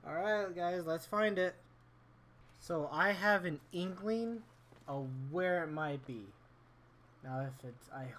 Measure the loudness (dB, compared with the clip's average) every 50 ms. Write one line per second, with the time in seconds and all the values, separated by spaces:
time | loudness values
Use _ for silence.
0 | -8 -4 -2 0 2 2 2 2 2 -2 -2 -2 0 0 0 0 0 -2 -2 -2
1 | -2 0 2 4 4 4 4 4 2 2 0 -6 -20 -20 -20 -20 -20 -20 -20 -20
2 | -20 -20 -20 -20 -20 -20 -20 -20 -20 -20 -20 -18 -6 -4 -2 -2 -2 0 2 4
3 | 4 4 4 4 6 6 6 6 4 0 -2 -4 -6 -6 -2 -2 -2 -2 -4 -4
4 | -2 0 0 0 0 -2 -4 -6 -10 -16 -20 -20 -20 -20 -20 -16 -8 -6 -4 -4
5 | -4 -4 -6 -6 -6 -4 0 0 2 4 2 2 0 -2 -2 -2 -2 -2 -4 -4
6 | -6 -10 -10 -10 -10 -14 -18 -20 -20 -20 -20 -20 -20 -20 -20 -20 -20 -20 -20 -20
7 | -20 -20 -20 -16 -10 -6 -4 -4 -4 -4 -6 -10 -14 -14 -14 -14 -16 -12 -10 -10
8 | -8 -10 -10